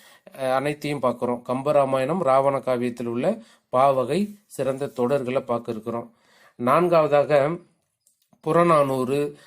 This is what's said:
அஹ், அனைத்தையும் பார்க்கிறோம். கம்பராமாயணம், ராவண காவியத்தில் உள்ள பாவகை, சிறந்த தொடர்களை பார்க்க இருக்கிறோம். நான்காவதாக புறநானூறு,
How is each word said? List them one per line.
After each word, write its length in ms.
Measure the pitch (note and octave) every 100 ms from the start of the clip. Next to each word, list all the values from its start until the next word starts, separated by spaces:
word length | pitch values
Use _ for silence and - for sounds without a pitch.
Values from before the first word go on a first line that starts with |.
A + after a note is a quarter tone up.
| - _ -
அஹ், 200 | - C3
அனைத்தையும் 480 | C3 C#3 D3 D3 D3
பார்க்கிறோம். 440 | B2 A#2+ B2 B2 -
கம்பராமாயணம், 760 | B2+ C3+ C#3+ C3+ C3 C3 F#3
ராவண 380 | C3+ C3+ C3+ C3+
காவியத்தில் 460 | C3 B2 B2 A#2+ A#2+
உள்ள 360 | A#2 D3+ A3 - _ _
பாவகை, 680 | B2+ C#3 C3 B2 D#3+ G#3 - _
சிறந்த 400 | - C3 C3+ C#3
தொடர்களை 540 | - B2 C#3+ B2 C3
பார்க்க 320 | B2+ A#2+ A#2+
இருக்கிறோம். 420 | A2 A#2 A#2 - _ _ _ _ -
நான்காவதாக 1000 | B2 D3 F3 E3+ D3+ C#3+ C3 D3 C3+ F3 _ _ _ _ _ _ _ _
புறநானூறு, 960 | - E3 F3 D#3 C#3 C3 B2+ C#3+ D3 D3